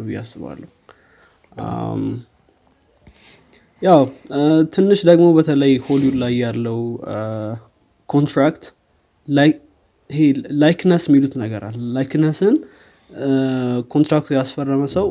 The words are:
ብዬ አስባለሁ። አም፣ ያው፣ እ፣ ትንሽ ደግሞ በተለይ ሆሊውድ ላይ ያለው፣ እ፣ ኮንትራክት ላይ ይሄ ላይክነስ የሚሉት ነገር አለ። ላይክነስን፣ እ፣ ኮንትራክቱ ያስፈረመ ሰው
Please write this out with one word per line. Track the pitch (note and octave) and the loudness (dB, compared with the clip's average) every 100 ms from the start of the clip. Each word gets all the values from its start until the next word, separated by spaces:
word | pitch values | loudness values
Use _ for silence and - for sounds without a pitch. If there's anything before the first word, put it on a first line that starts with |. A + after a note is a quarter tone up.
ብዬ | A2 G2+ | -10 -10
አስባለሁ። | A2+ - - - - _ _ _ _ _ _ _ _ - | -12 -14 -14 -16 -20 _ _ _ _ _ _ _ _ -12
አም፣ | - A#1 - A1 D2+ - - _ _ _ _ _ _ _ _ _ _ _ _ _ _ _ | -8 -6 -6 -6 -6 -8 -14 _ _ _ _ _ _ _ _ _ _ _ _ _ _ _
ያው፣ | F#3+ D#3+ B2+ - - | 4 4 4 -4 -8
እ፣ | C#3+ D3 D#3+ D#3+ | -2 2 2 2
ትንሽ | - G3 G3+ E3+ | 0 2 4 6
ደግሞ | E3+ E3+ | 6 6
በተለይ | D#3+ D#3 C#3 C#3 C3 | 4 2 2 2 2
ሆሊውድ | B2+ C#3 C#3 B2+ | 0 0 0 0
ላይ | B2 B2 | -2 -2
ያለው፣ | A#2+ A#2 A#2 A#2 A#2 A#2 - | -2 -4 -4 -4 -6 -8 -8
እ፣ | G#2+ A2 A2 G#2+ A2+ - _ _ _ - | -8 -6 -8 -8 -10 -14 _ _ _ -4
ኮንትራክት | C#3+ C#3+ - D3 - - _ _ _ _ _ - | 0 0 0 0 -2 -12 _ _ _ _ _ -2
ላይ | C#3+ D3+ D3+ _ _ _ _ - | 2 2 2 _ _ _ _ -8
ይሄ | C#3+ D3 C3+ - D3 | 0 2 0 -2 0
ላይክነስ | D3+ E3+ F#3 F3 D#3+ | 2 2 2 0 2
የሚሉት | C#3 C3+ C3+ | 2 2 -4
ነገር | A2 G#2+ | -8 -8
አለ። | G2+ A#2 A#2+ | -10 -10 -8
ላይክነስን፣ | B2+ C3+ D3+ D#3 D3+ G3 D4+ - _ _ _ _ - | -6 -4 -2 -2 0 0 0 -2 _ _ _ _ -8
እ፣ | C#3 C3+ C3+ C3 B2 B2 A#2+ | -2 0 0 -2 -4 -4 -2
ኮንትራክቱ | D3 D3 D3+ D3 | -2 0 0 0
ያስፈረመ | C#3 B2+ - C#3 C#3 C#3 | -4 -4 -6 -4 -2 -2
ሰው | F3+ G3+ | -2 -4